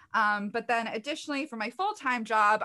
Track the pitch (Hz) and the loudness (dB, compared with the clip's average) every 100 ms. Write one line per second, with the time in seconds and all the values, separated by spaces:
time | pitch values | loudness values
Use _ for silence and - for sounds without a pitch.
0 | - 214 208 208 202 233 226 233 226 220 | -4 0 2 0 -2 -4 0 0 0 -6
1 | 220 311 - 277 302 226 214 240 392 415 | -6 -6 -4 -4 -4 -6 -8 -2 -4 -2
2 | 269 247 220 220 208 214 | -2 -2 2 4 6 4